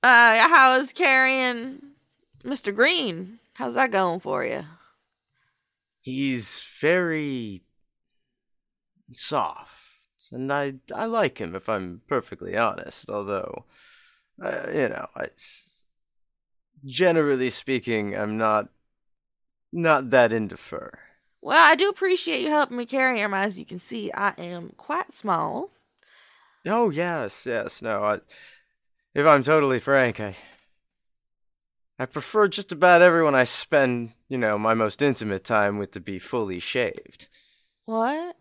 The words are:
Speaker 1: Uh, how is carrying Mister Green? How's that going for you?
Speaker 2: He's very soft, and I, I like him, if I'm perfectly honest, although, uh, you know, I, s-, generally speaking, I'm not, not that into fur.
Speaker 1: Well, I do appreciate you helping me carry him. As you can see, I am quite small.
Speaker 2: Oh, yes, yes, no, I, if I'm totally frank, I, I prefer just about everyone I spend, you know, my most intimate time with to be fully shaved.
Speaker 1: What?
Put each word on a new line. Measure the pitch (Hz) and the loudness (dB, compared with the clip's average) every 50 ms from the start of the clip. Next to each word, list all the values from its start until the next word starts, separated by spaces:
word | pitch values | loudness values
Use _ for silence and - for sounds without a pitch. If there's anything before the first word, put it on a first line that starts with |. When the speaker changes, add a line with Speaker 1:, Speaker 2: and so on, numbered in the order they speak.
| - | 6
Speaker 1:
Uh, | 247 254 233 240 233 220 226 226 - | 6 8 8 8 8 8 6 6 6
how | 339 320 262 262 254 262 | 8 8 8 8 6 4
is | 262 254 - | 0 -2 -4
carrying | - 359 277 269 262 262 262 262 262 254 254 247 233 226 262 269 285 285 285 285 _ _ _ _ _ _ _ _ _ _ | 0 2 4 4 4 4 2 2 0 0 -2 -2 -4 -8 -10 -12 -16 -20 -20 _ _ _ _ _ _ _ _ _ _ _
Mister | - 277 262 - 208 202 | -8 -8 -6 -6 -8 0
Green? | 202 240 294 359 349 294 220 170 165 185 180 220 233 _ _ _ | 2 2 2 2 0 -2 -4 -6 -8 -12 -14 -16 -20 _ _ _
How's | - 240 247 240 | -8 -8 -6 0
that | - 262 254 | 0 0 0
going | 220 190 190 180 165 185 | 2 0 0 0 -2 -4
for | - - 147 143 127 | -6 -6 -4 -4 -4
you? | - 120 143 156 147 160 _ _ _ _ _ _ _ _ _ _ _ _ _ _ _ _ _ _ _ _ _ _ _ _ _ | -4 -6 -8 -10 -14 -20 _ _ _ _ _ _ _ _ _ _ _ _ _ _ _ _ _ _ _ _ _ _ _ _ _
Speaker 2:
He's | _ 131 131 131 139 139 131 123 107 - - - - - - - | _ -10 -6 -4 -2 -2 -2 -4 -6 -8 -10 -12 -14 -14 -14 -4
very | - 151 170 185 180 170 160 156 151 143 135 127 117 107 98 90 _ _ _ _ _ _ _ _ _ _ _ _ _ _ _ _ _ _ _ _ _ _ _ _ _ _ _ _ _ _ | 0 2 2 2 0 -2 -4 -4 -6 -6 -6 -8 -8 -10 -12 -16 _ _ _ _ _ _ _ _ _ _ _ _ _ _ _ _ _ _ _ _ _ _ _ _ _ _ _ _ _ _
soft, | 123 - - - 151 139 107 80 - - - - - - _ _ _ _ _ _ _ _ - - | -12 -8 -6 -4 -2 -2 -2 -2 -4 -10 -18 -20 -20 -20 _ _ _ _ _ _ _ _ -20 -16
and | - 120 131 135 143 | -12 -10 -6 -4 -4
I, | 143 143 139 135 131 _ - - | -4 -4 -6 -8 -12 _ -14 -10
I | - 220 | -8 -6
like | 226 226 226 202 143 - - | -4 -2 -2 -2 -2 -4 -6
him, | 107 82 85 | -12 -10 -10
if | 95 - - | -10 -6 -4
I'm | 113 101 95 90 87 98 _ | -4 -4 -4 -8 -12 -16 _
perfectly | _ 147 127 - - - - - 90 90 | _ -4 -4 -4 -6 -16 -14 -12 -8 -4
honest, | 104 117 110 92 87 - - - - - - | -2 -2 -2 -2 -6 -12 -14 -16 -16 -14 -10
although, | 98 104 101 98 104 95 92 - - - - _ _ _ _ _ _ _ _ _ _ _ _ _ _ - | -8 -8 -6 -4 -6 -6 -6 -8 -12 -14 -18 _ _ _ _ _ _ _ _ _ _ _ _ _ _ -12
uh, | - - - - - - - | -10 -8 -8 -8 -8 -6 -4
you | 151 135 113 | -2 -2 -2
know, | - - - - _ | -4 -6 -12 -12 _
I, | - - - _ | -10 -12 -12 _
s-, | _ - - - - _ _ _ _ _ _ _ _ _ _ _ _ _ _ _ _ _ _ _ _ _ _ _ _ 135 | _ -20 -18 -18 -20 _ _ _ _ _ _ _ _ _ _ _ _ _ _ _ _ _ _ _ _ _ _ _ _ -18
generally | 135 127 123 185 180 170 165 151 143 143 127 127 127 | -10 -2 2 2 4 4 4 4 2 2 0 0 -2
speaking, | 113 - - - 135 123 - - 117 110 104 104 98 | -4 -6 -4 -2 -2 -2 -2 -2 -2 -2 -2 -4 -4
I'm | 98 104 104 107 110 | -6 -6 -4 -4 -2
not, | 113 110 107 107 104 - _ _ _ _ _ _ _ _ _ _ _ _ _ _ _ _ _ _ _ _ - | 0 2 2 0 0 -4 _ _ _ _ _ _ _ _ _ _ _ _ _ _ _ _ _ _ _ _ -8
not | 170 170 165 156 139 131 123 | -2 2 2 2 2 2 4
that | 120 131 120 113 110 | 4 6 6 6 4
into | 113 110 98 87 | 0 -4 -4 -8
fur. | 82 - - - - - - - - - _ _ _ _ _ _ _ | -14 -16 -14 -14 -14 -14 -14 -20 -20 -20 _ _ _ _ _ _ _
Speaker 1:
Well, | - - 262 311 | -6 2 4 6
I | 330 294 330 | 6 6 6
do | 269 359 403 | 4 2 -2
appreciate | 392 - - 381 370 349 - 339 320 - 349 | -2 -2 0 0 0 0 -2 -4 -4 -4 -2
you | 311 | 0
helping | 302 302 285 - 240 | 0 0 0 0 -4
me | 240 240 | -10 -10
carry | 233 262 269 262 262 254 220 | -6 -2 0 0 0 0 0
him. | 202 208 202 | -2 -2 -2
As | 190 196 214 190 185 | -2 -2 -2 -4 -8
you | 156 | -14
can | _ - 180 | _ -16 -16
see, | - - - 233 208 208 - | -14 -12 -10 -8 -8 -8 -6
I | - 196 202 - - | -2 -4 -4 -4 -4
am | 170 175 180 175 170 - - | -12 -12 -12 -12 -14 -16 -20
quite | _ - - 294 339 - _ - | _ -10 -8 -6 -6 -6 _ -12
small. | - - 208 180 165 160 160 147 - 320 403 _ _ _ _ _ _ _ _ _ _ _ _ _ _ _ _ _ _ _ | -10 -4 -2 -2 -2 -2 -4 -6 -8 -10 -10 _ _ _ _ _ _ _ _ _ _ _ _ _ _ _ _ _ _ _
Speaker 2:
Oh, | 165 202 233 240 214 | -4 -2 0 0 0
yes, | 147 147 175 175 170 156 123 101 - - - | 0 -2 -2 -2 -2 -4 -6 -6 -8 -10 -8
yes, | 131 120 113 104 - - - - | -6 -4 -4 -4 -6 -10 -10 -6
no, | 113 107 101 104 | -4 -4 -2 0
I, | 104 104 95 _ _ - - - - - _ _ _ _ _ _ _ _ _ _ _ _ | 0 -2 -2 _ _ -20 -20 -20 -20 -20 _ _ _ _ _ _ _ _ _ _ _ _
if | 143 143 | 2 6
I'm | 160 151 143 127 | 6 6 6 6
totally | 135 156 156 147 139 131 117 | 4 4 4 4 4 2 0
frank, | - - 139 135 131 120 110 - | 0 2 2 4 4 2 0 -4
I, | 110 104 92 - - - - _ _ _ _ _ _ _ _ _ _ _ _ _ _ _ _ _ _ _ _ _ _ _ _ _ _ _ _ _ | -8 -10 -10 -12 -18 -20 -20 _ _ _ _ _ _ _ _ _ _ _ _ _ _ _ _ _ _ _ _ _ _ _ _ _ _ _ _ _
I | 127 | -10
prefer | 127 _ 151 135 - - 214 208 196 | -8 _ -12 -12 -4 2 2 2 2
just | - - 196 _ 180 | 2 -4 -8 _ -4
about | 151 165 180 175 170 | 4 6 8 8 10
everyone | 175 180 170 170 165 151 139 | 8 8 8 6 4 4 4
I | 131 127 | 4 2
spend, | 120 - - - _ - 147 135 127 123 120 117 113 - _ _ _ | 2 0 -6 -6 _ 2 2 2 2 0 -2 -6 -10 -14 _ _ _
you | 139 | -6
know, | 127 120 107 107 104 | -2 0 0 0 0
my | 107 110 113 | 2 2 2
most | 113 110 107 - - | 2 2 0 0 0
intimate | 143 143 131 - 113 107 98 95 _ | 0 0 0 0 -4 -4 -4 -6 _
time | - 117 107 104 101 101 104 | 0 0 2 2 2 0 -2
with | 101 95 - | -6 -8 -10
to | 98 | -14
be | 85 - 98 92 | -12 -10 -12 -10
fully | - - - 123 110 98 92 87 | -10 -6 -4 -4 -4 -4 -6 -8
shaved. | - - - 127 123 98 - - - - - - - _ _ _ _ _ _ _ _ _ _ _ _ | -8 -6 -4 -2 -2 -2 -4 -10 -18 -20 -20 -20 -20 _ _ _ _ _ _ _ _ _ _ _ _
Speaker 1:
What? | - 220 226 226 247 285 311 339 359 339 _ | -8 -4 -2 -2 -2 -2 -4 -8 -10 -14 _